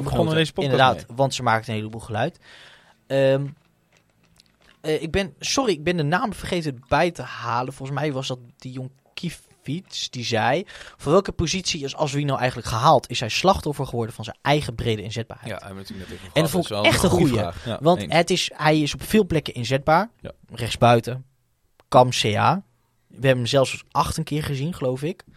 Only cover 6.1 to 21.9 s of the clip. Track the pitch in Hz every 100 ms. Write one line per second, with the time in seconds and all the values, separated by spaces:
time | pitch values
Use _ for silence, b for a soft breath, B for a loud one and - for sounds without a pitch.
6.1 | 180 262 170 - 180 151 120 - 147 175
7.1 | 175 127 117 117 117 131 - 135 139 156
8.1 | 131 131 127 120 _ 131 127 131 - _
9.1 | - 170 - _ _ - 165 - - -
10.1 | 127 113 110 113 151 202 B B - 139
11.1 | 180 196 - 160 190 - 156 135 - 151
12.1 | 139 147 131 127 127 120 117 143 135 -
13.1 | 123 117 - 180 202 151 143 131 120 110
14.1 | - 113 - 135 151 139 117 120 107 98
15.1 | 110 113 - 120 95 101 98 95 101 87
16.1 | - 92 143 160 185 - 104 107 - 190
17.1 | 175 151 113 87 - 123 104 156 180 95
18.1 | 160 170 180 - - 151 156 143 - -
19.1 | 214 185 156 - 123 117 135 143 160 226
20.1 | _ - - - 113 113 - 117 120 113
21.1 | 131 - _ _ _ _ _ _